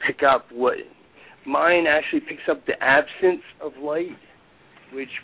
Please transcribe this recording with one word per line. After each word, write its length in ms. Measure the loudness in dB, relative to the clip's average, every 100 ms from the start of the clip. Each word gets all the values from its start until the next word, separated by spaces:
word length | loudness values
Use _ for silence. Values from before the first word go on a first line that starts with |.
| -4
pick 160 | 0 2
up 180 | 2 0
what, 220 | -2 0 -2 -6 -20 _ _ -20 -18 -6
mine 400 | 0 2 4 4
actually 340 | 0 0 -4
picks 200 | -6 -6 -4
up 160 | -4 -4
the 80 | -2
absence 600 | 2 4 2 0 0 0 -4 -14
of 120 | -14 -10
light, 360 | -6 -4 -6 -10 _ _ _ _ _ _ -16
which 160 | -14 -12 -12